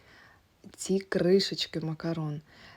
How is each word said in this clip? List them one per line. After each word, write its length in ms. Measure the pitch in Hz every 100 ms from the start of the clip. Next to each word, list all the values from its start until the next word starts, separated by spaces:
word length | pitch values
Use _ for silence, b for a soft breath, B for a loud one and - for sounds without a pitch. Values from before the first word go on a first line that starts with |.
| B B B B B _ - -
ці 240 | - 190
кришечки 800 | - 151 170 196 - 165 - 160
макарон. 600 | 160 156 165 165 151 147 - B B